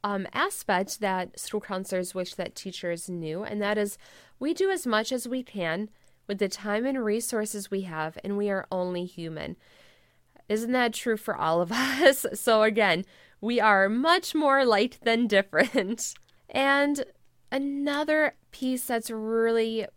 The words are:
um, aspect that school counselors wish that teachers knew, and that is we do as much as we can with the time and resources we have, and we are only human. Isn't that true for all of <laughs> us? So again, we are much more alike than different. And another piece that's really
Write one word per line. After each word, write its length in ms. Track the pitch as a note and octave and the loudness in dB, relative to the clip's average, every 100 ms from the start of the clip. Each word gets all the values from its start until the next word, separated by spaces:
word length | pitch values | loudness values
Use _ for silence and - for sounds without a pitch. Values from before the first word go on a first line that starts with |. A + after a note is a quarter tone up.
um, 240 | G#3 G3+ F#3+ | -2 -4 -4
aspect 680 | - F#4 - - F#3 G3+ - | -2 -2 -2 0 0 0 -2
that 380 | G#3 F#3 F3+ - | -2 -2 -4 -10
school 220 | - G#3+ | -6 -6
counselors 540 | G#3 F#3+ G3 F#3 F3+ F#3 | -4 -8 -4 -4 -4 -6
wish 200 | F3+ - | -8 -6
that 200 | F3+ - | -8 -8
teachers 540 | F#3+ F3+ F3 E3+ - | -12 -8 -6 -6 -6
knew, 340 | F3 D#3+ E3 | -8 -6 -6
and 180 | G#3+ G#3 | -6 -4
that 160 | G3+ G#3+ | -2 0
is 200 | G#3 - - - - - | -2 -4 -20 -20 -20 -8
we 140 | C#4 | -4
do 160 | E4+ G4 | 0 0
as 180 | F#4+ B3 | 0 0
much 240 | G#3+ A3+ | -2 -2
as 160 | B3+ A#3+ | -6 -4
we 160 | C4 | -8
can 460 | B3 G3+ E3 E3+ G#3+ _ _ _ - | -6 -6 -4 -4 -6 _ _ _ -10
with 100 | G3+ | -2
the 100 | G3 | -2
time 380 | - G#3 G#3 B3+ | -4 -2 0 0
and 180 | C4+ | 0
resources 680 | G#3+ G#3+ A#3 A3+ G#3+ G#3 G3 | 0 -2 -2 -4 -4 -6 -6
we 100 | G3 | -6
have, 360 | F#3 D#3 D#3 - | -4 -6 -6 -6
and 140 | G3 G3+ | -4 -2
we 120 | G#3 | 0
are 180 | F#3+ - | -2 -2
only 340 | F#3 F3+ F3+ F3+ | -4 -2 -4 -6
human. 520 | - E3 D#3 - F3 _ _ - _ _ _ _ _ _ | -8 -10 -8 -10 -12 _ _ -20 _ _ _ _ _ _
Isn't 240 | G#3+ A#3 | -2 0
that 220 | B3+ A#3+ | 2 2
true 240 | A3+ B3 A3 | 0 -2 -2
for 180 | - - | -2 -2
all 260 | D#3+ E3 | 0 2
of 100 | F3 | 0
<laughs> 20 | |
us? 520 | A3+ C4 C4+ D4 C4+ - | 0 -2 6 6 6 -4
So 300 | G#3+ - A3 | -2 2 4
again, 420 | A3 G#3+ G3+ E3 G3 - - _ | 4 4 2 2 -2 -16 -20 _
we 180 | G#3+ A#3+ | -2 2
are 300 | G#3+ G3 G3 | 6 6 4
much 440 | A3+ D#4 F4 F4+ | 2 4 2 2
more 260 | D#4 D4 C4+ | 0 4 4
alike 400 | B3+ G#3 B3 - | 4 4 2 0
than 240 | A#3 A3+ A#3+ | 0 2 4
different. 840 | G3+ G3 D#3 A#3 B3+ F#3+ A3+ - - _ _ _ | 2 2 2 2 2 -2 -6 -8 -10 _ _ _
And 540 | B3+ C4+ C#4 C#4+ C#4+ - _ _ _ _ | 0 2 4 2 0 -4 _ _ _ _
another 840 | C4+ C#4 C#4 C#4+ C#4+ D4+ D#4 D4+ - _ | -4 -2 -2 -2 0 2 2 2 -2 _
piece 340 | - B3+ B3+ - | -6 -2 -2 -2
that's 260 | A#3 A3+ | -4 -4
really 760 | A3+ A3 A3+ A3+ A3+ A3+ A3 G3+ | -8 -2 2 2 2 0 -2 -6